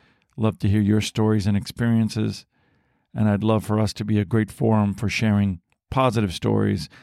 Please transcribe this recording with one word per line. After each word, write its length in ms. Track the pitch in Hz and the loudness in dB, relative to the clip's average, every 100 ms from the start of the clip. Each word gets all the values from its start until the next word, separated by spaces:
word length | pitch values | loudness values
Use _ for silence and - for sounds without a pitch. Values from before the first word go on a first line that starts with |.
| _ _ _ - | _ _ _ -4
love 220 | 110 92 | -2 0
to 100 | 104 | 0
hear 100 | 104 | 2
your 220 | 101 107 | 4 2
stories 460 | 104 - 110 107 98 | 0 0 2 2 2
and 100 | 101 | -2
experiences, 880 | - - 117 113 110 110 107 101 - _ _ _ _ _ _ 120 | -4 -4 0 2 0 -2 -4 -6 -14 _ _ _ _ _ _ -2
and 120 | 107 | 0
I'd 160 | 101 | 2
love 220 | 107 110 95 | 2 0 0
for 140 | 107 | -2
us 140 | 107 | -2
to 120 | - 107 | -4 -2
be 140 | 104 | -2
a 60 | 95 | 0
great 260 | 110 107 | -2 -2
forum 420 | - 117 110 104 | -2 0 2 0
for 160 | 95 101 | -2 -4
sharing 520 | - 110 104 101 87 - _ _ | -2 2 2 0 -2 -10 _ _
positive 440 | 135 131 113 104 | 0 0 2 -2
stories 560 | 82 110 107 104 101 - - | -2 -2 0 0 -2 -6 -16